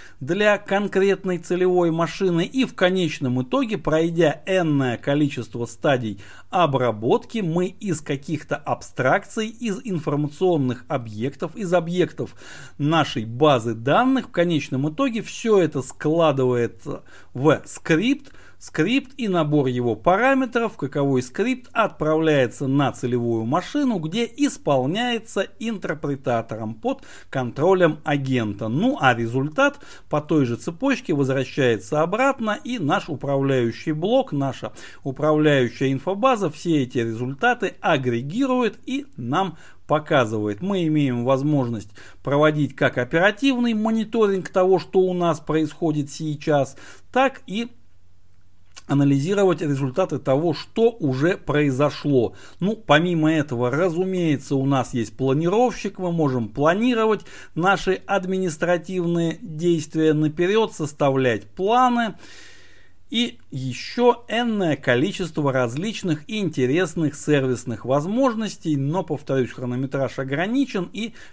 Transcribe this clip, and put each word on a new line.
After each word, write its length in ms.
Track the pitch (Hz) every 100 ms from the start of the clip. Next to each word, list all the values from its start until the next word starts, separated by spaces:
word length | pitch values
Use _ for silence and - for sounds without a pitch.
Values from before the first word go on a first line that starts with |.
| - -
для 400 | 135 190 208 202
конкретной 800 | - 202 196 196 196 185 190 175
целевой 540 | - 180 180 180 170
машины. 520 | 165 165 - 190 170
И 220 | 185 262 247
в 80 |
конечном 680 | - 185 190 165 - 131 127
итоге, 360 | 127 262 233 180
пройдя 640 | 151 156 170 170 156 -
энное 540 | - 190 160 143 127 113
количество 680 | - 143 143 131 113 120
стадий 560 | 117 - 156 127 110 98 - - -
обработки, 880 | 185 160 131 123 107 117 233 - 226
мы 300 | 170 170 185
из 340 | - 202 147
каких-то 540 | - 135 - 151 - -
абстракций, 920 | 151 120 - - 131 190 - 226 220
из 320 | - 233 196
информационных 1000 | 240 170 - 143 147 - 185 160 127 117 -
объектов, 680 | 139 113 104 131 - 170 -
из 160 | 185
объектов 600 | 175 165 175 165 - - - - - - -
нашей 480 | 143 165 139 139
базы 480 | 113 120 151 127 117
данных, 540 | 113 120 185 262 262 -
в 40 |
конечном 600 | 175 175 156 - 131 151
итоге 320 | 151 277 220
всё 360 | - - 233 202
это 220 | 156 143
складывается 680 | - - 151 165 156 135 127 123 117 - - - - - -
в 300 | 123 151 131
скрипт, 680 | - - - 160 233 285 - - - -
скрипт 540 | - - 175 269 - -
и 120 | 220
набор 400 | 175 151 147 131
его 260 | 123 120
параметров, 840 | 107 175 190 262 269 262 240 233 -
каковой 460 | 185 147 143 131
скрипт 480 | 127 - 233 254 -
отправляется 920 | - 208 - 156 156 160 143 120 - 139
на 240 | 139 131
целевую 540 | - 123 120 120 113
машину, 560 | 117 170 - 294 269 196
где 240 | 156 214
исполняется 1200 | 233 247 285 - - 135 131 202 247 233 - 202 - -
интерпретатором 1120 | 220 202 170 156 143 139 135 117 110 110 110
под 280 | 110 240 269 - - -
контролем 680 | 135 120 131 170 190 170 151
агента. 640 | - 147 131 127 107 98 110
Ну 320 | 135 247 269
а 140 | 131
результат 640 | 117 113 131 147 151 285 277 - - -
по 120 | 151
той 240 | 151 156
же 120 | 120 117
цепочке 580 | - 170 269 247 -
возвращается 880 | 143 135 135 127 - 123 107 - 151
обратно, 560 | 170 214 277 269 220 208
и 160 | 226 247
наш 280 | 147 190 -
управляющий 840 | 135 139 139 139 131 117 110 160
блок, 400 | 151 185 262 262
наша 400 | 143 135 - 117 - - -
управляющая 880 | 143 131 151 151 151 139 120 - 135
инфобаза 580 | 135 185 202 262 226 175
все 320 | - 175 151
эти 160 | 127 127
результаты 760 | 113 113 123 139 240 240 185 -
агрегирует 1000 | 196 147 127 117 143 214 269 254 233 247 -
и 200 | 269 - -
нам 400 | 120 160 190 - - - -
показывает. 760 | 151 151 147 110 110 104 101
Мы 260 | 190 196 160
имеем 380 | 151 139 120
возможность 640 | 120 131 147 147 120 110 - - - -
проводить 540 | 131 143 156 151 139 -
как 200 | 131 127
оперативный 800 | 123 165 202 208 277 247 240
мониторинг 760 | 214 220 220 220 233 208 190 -
того, 300 | 190 185 180
что 220 | - 185
у 120 | 185
нас 260 | 180 170 156
происходит 720 | - 156 151 - 165 151 143
сейчас, 640 | - 156 147 165 143 127 - - - -
так 320 | 247 269 269 -
и 240 | 202 233 - - - - - - - - - - - -
анализировать 760 | 143 143 139 156 202 190 165
результаты 580 | 156 135 139 151 180 143
того, 340 | - 135 170
что 360 | 165 - - 226
уже 460 | 226 147 127 165 202
произошло. 1000 | - 147 147 131 147 - 147 131 104 - - -
Ну, 160 | 185 220
помимо 560 | - 147 175 165 156
этого, 360 | 160 127 120 123
разумеется, 840 | 143 185 160 185 180 165 135 -
у 100 | 139
нас 300 | 135 135 117
есть 220 | 120 110 -
планировщик, 840 | 131 135 170 208 247 - 196 196
мы 140 | 180
можем 380 | 170 147 127 107
планировать 720 | 143 151 196 247 226 220 214 - - - 160
наши 440 | 185 190 190 - -
административные 1300 | 196 185 190 185 147 170 175 170 185 170 170 165 165
действия 720 | 185 156 175 165 - 156 156
наперёд, 600 | 151 156 151 175 220 214
составлять 760 | - 147 - 143 135 127 107 -
планы. 680 | - 190 240 254 240 226 - - - - - - - - - -
И 300 | 226 240 - -
ещё 720 | 135 131 120 - 240 240 240 -
энное 480 | 220 240 214 170 139
количество 760 | - 123 190 - 165 160 139
различных 720 | 127 120 131 220 - 185 151 -
интересных 880 | 214 180 139 127 165 180 170 151 -
сервисных 680 | - 143 131 117 117 113
возможностей, 920 | 120 143 165 233 269 220 208 - 165 143
но, 260 | 139 180
повторюсь, 480 | 175 151 - 135 120
хронометраж 720 | - 123 123 135 139 127 -
ограничен, 680 | 131 143 196 262 269 202 170
и 220 | 202 220 - -